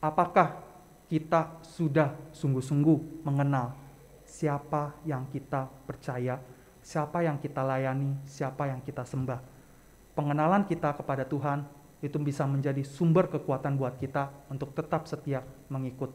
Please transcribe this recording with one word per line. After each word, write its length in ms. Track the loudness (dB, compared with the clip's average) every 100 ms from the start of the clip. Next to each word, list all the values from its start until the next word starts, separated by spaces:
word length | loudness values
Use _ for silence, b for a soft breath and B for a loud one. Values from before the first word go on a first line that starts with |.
apakah 560 | 0 2 4 6 4 2 -14 -20 -20 -20 -2
kita 500 | -2 4 2 2 -6
sudah 480 | -18 -2 2 4 4 2 -14 -4
sungguh-sungguh 880 | 0 0 2 4 6 6 4 -8
mengenal 480 | -2 2 4 2 0 -6 -16 -20 -20 -20 -20
siapa 640 | -4 -2 -2 -2 -2 -2 -6 -6
yang 160 | -4 -4
kita 320 | -8 -4 -4 -4 -10 -12
percaya, 480 | -10 -6 -4 -2 -4 -8 B B B
siapa 400 | -6 -4 -2 0
yang 160 | 0 0
kita 240 | -4 -2
layani, 500 | 0 2 0 0 0 -2 -6
siapa 400 | -6 -6 -2 -4
yang 160 | -2
kita 180 | -6 -8
sembah? 380 | -6 -4 -4 -4 -8 B B B B B -8
Pengenalan 560 | -2 0 2 4 4 4
kita 240 | 0 0
kepada 320 | -2 -2 -2
Tuhan 400 | 0 -2 0 -2 -4 -14 -20 -8
itu 160 | -4 -2
bisa 240 | -2 0 0
menjadi 380 | 2 0 -2
sumber 420 | -4 2 6 6 6
kekuatan 480 | 0 -2 -2 0
buat 240 | 0 -2 -2
kita 320 | -4 -2 -4 -6 -12
untuk 180 | -8 -6 -6
tetap 320 | -2 -2 -2
setia 340 | -8 -4 -4 -4 -18 -8
mengikut 460 | -6 -4 -4 -8